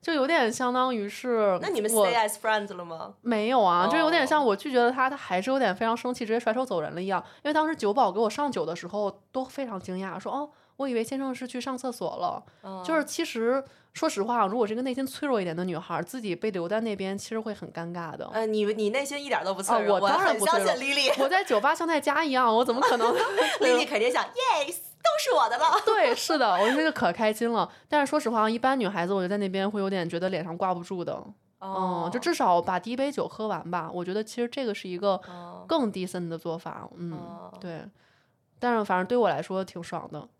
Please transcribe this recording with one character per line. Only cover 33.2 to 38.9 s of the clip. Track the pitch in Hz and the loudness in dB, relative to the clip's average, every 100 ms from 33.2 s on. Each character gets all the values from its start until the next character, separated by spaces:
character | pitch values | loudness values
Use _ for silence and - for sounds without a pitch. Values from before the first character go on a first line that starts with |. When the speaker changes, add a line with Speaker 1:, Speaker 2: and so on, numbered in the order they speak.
| 165 | -6
Speaker 1:
喝 | - 220 | -4 -4
完 | 175 165 | -4 -4
吧， | 175 165 | -6 -6
我 | 175 | -6
觉 | 175 | -4
得 | 196 | -4
其 | 220 - | -6 -4
实 | 240 | -4
这 | 240 254 | -4 -4
个 | 202 | -6
是 | 190 | -8
一 | 180 | -2
个 | 202 185 - | 0 0 -2
Speaker 2:
哦。 | 180 - - - | -16 -16 -18 -2
Speaker 1:
更 | 320 240 | 0 2
decent | 196 180 185 170 | -2 -6 -4 -6
的 | 165 | -6
做 | 170 165 | -6 -6
法， | 165 - - - | -8 -12 -14 -12
嗯， | 175 | -10
Speaker 2:
哦。 | 160 170 170 175 - | -10 -12 -16 -16 -14
Speaker 1:
对。 | 185 160 202 _ _ _ _ _ _ _ | -12 -12 -14 _ _ _ _ _ _ _
但 | 247 233 | 0 0
是 | |
反 | 208 | 2